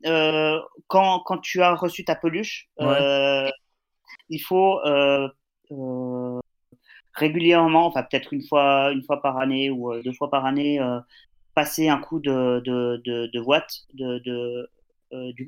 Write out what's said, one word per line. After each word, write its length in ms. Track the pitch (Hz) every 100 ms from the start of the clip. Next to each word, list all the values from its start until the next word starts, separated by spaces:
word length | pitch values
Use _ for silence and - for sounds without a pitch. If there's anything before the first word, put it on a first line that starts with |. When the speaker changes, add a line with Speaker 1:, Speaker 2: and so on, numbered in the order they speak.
| 156
Speaker 1:
euh, 540 | 165 156 156 156 156 - - -
quand, 340 | 190 190 185 -
quand 120 | 185
tu 220 | - 185
as 120 | 180
reçu 300 | 170 180 - 180
ta 100 | 156
peluche, 540 | 170 165 214 - - -
Speaker 2:
Ouais. 60 | 147
Speaker 1:
euh, 640 | 143 139 139 139 139 135 135 _ _ _ _ _ - -
il 100 | 156
faut, 400 | - 185 190 190 147
euh, 420 | 143 139 139 139 - _ _ -
euh, 680 | 139 131 127 127 123 123 123 - _ _ _ _ - _
régulièrement, 720 | - 156 165 170 170 165 160 170
enfin, 160 | 139
peut-être 300 | 123 135 -
une 100 | 143 131
fois, 460 | 151 139 139 139
une 120 | 139
fois 180 | 131 143
par 160 | 143 131
année 320 | 135 135 135
ou, 220 | 131 120
euh, 80 | 117
deux 100 | 123
fois 160 | 127 143
par 160 | 143 131
année, 340 | 143 143 147
euh, 200 | 127 123 123 _ _ _ _ -
passer 320 | 147 - 156
un 100 | 143
coup 220 | - 160
de, 420 | 143 131 127 123 123
de, 360 | 123 123 120 120
de, 240 | 120 117
de 60 | 120
ouate, 320 | 117 147 - - -
de, 260 | 135 131 123
de, 500 | 123 120 120 123 123 _ _ _ _
euh, 180 | 131 127
du, 140 | 123